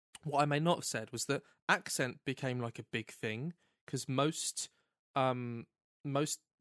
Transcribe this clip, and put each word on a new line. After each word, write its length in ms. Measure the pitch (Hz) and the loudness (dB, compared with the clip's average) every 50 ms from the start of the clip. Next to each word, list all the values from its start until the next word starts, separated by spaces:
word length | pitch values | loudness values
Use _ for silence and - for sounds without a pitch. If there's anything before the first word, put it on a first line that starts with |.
| _ _ - - - | _ _ -18 -10 -6
what 180 | 147 143 143 | -2 2 4
I 40 | 147 | 4
may 140 | 147 147 147 | 4 4 4
not 180 | 160 170 175 | 4 4 4
have 80 | - - | 2 2
said 260 | - - 117 110 - | -2 -4 -4 -4 -4
was 140 | - 113 - | -6 -6 -2
that 180 | - 139 - - _ _ _ _ - | 0 0 -2 -2 _ _ _ _ 2
accent 500 | 190 214 202 - - - 139 123 - - - | 2 4 2 -2 0 0 0 0 -2 -4 -4
became, 340 | 143 131 - - 131 123 123 | -4 -4 -2 -2 -2 -2 0
like, 200 | 120 113 - - | -2 -4 -6 -8
a 40 | 113 | -10
big 280 | - - 113 110 - | -4 -4 -4 -4 -4
thing, 420 | - - - 113 107 113 139 170 175 _ _ _ _ _ - | -10 -6 -4 -4 -2 -2 -4 -6 -8 _ _ _ _ _ -12
'cause 220 | - - 127 - | -6 -6 -4 -2
most, 640 | - 131 131 139 156 170 - - - - - - - _ _ _ _ _ _ _ _ - | 0 2 2 2 2 2 -2 -4 -6 -4 -6 -8 -10 _ _ _ _ _ _ _ _ 0
um, 500 | 139 131 131 127 123 123 120 120 117 117 _ _ _ _ _ _ _ - | 2 2 2 2 0 -2 -6 -6 -8 -10 _ _ _ _ _ _ _ -6
most 340 | 147 139 139 151 151 - - _ _ _ _ | 0 0 2 2 0 -2 -6 _ _ _ _